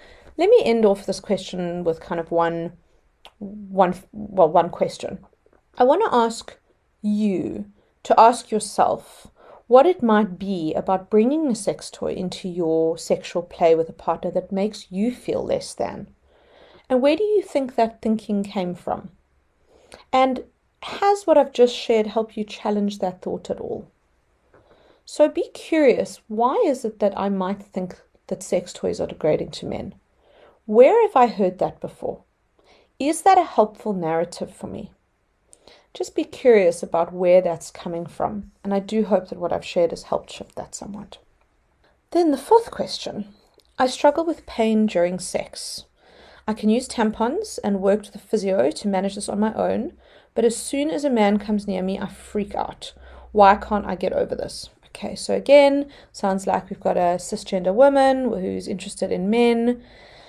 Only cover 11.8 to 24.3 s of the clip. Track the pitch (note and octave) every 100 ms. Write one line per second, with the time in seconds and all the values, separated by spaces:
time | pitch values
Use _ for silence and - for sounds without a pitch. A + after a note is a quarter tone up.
11.8 | - - - - F3+ - F#3 F3 E3 D#3+
12.8 | D#3+ E3 - F#3 - F3 F3 - E3+ E3
13.8 | E3 - - E3+ F3+ F3+ F3+ F#3+ G#3 G#3
14.8 | - F3+ A3+ B3 - - B2+ - - -
15.8 | - - - _ _ _ _ _ - _
16.8 | - B3+ C#4 D#4+ G#4 G#4+ F4+ C#4+ C4 -
17.8 | A3+ - A3 G#3+ - G3+ G3 G3 F3+ F3
18.8 | - - - _ _ _ _ _ _ _
19.8 | _ - _ C4 C4 B3+ - _ _ _
20.8 | - - G4+ G4+ - D4+ C#4 - A#3+ A#3+
21.8 | - A3+ G#3+ A3+ A3 - G#3+ - G#3+ G#3
22.8 | G3+ G3+ F#3 F3+ - F3 - - - A3
23.8 | - _ _ _ _